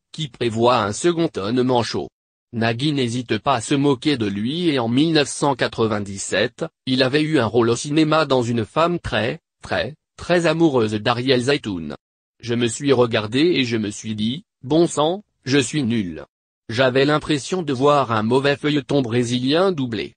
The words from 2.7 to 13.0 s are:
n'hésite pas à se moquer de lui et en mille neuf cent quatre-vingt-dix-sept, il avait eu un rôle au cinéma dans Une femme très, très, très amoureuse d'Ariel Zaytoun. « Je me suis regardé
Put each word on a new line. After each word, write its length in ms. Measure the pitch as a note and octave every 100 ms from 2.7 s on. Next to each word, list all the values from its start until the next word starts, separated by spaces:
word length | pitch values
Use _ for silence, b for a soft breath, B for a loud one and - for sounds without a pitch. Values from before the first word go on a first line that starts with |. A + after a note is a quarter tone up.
| A#2 D3+
n'hésite 460 | C#3+ B2 B2 B2+ A2
pas 180 | C#3+ B2
à 60 |
se 120 | -
moquer 440 | C#3+ C#3+ B2+ D3+ C3+
de 80 | G#2
lui 420 | G2 A2+ E3 F3
et 120 | C3+
en 100 | A#2
mille 240 | B2 E3
neuf 160 | D#3 C3+
cent 260 | - D3 C3
quatre-vingt-dix-sept, 1120 | A#2+ - A2 G#2 G2 G2 - F2+ A#2+ - E3 _ -
il 180 | C3
avait 180 | C3 D3
eu 180 | D3+ D3+
un 60 | A2
rôle 240 | A#2 A#2
au 80 | A#2
cinéma 480 | D3 D3+ D#3 D#3 D3+
dans 180 | C3
Une 220 | A#2 A#2 G#2
femme 340 | D#3 E3+ F3
très, 400 | - A2+ A2+ D#3 _ _
très, 320 | - F#2+ G#2 D#3 _ -
très 280 | - F3 E3
amoureuse 500 | E3 E3 C3 G#2+ G#2+
d'Ariel 480 | A2+ A#2+ B2+ B2
Zaytoun. « 520 | A#2+ D3 A2+ F2+ D2+ C2+ _ _ _ _
Je 120 | A2+
me 140 | A#2+ A#2+
suis 240 | - C#3+
regardé 480 | B2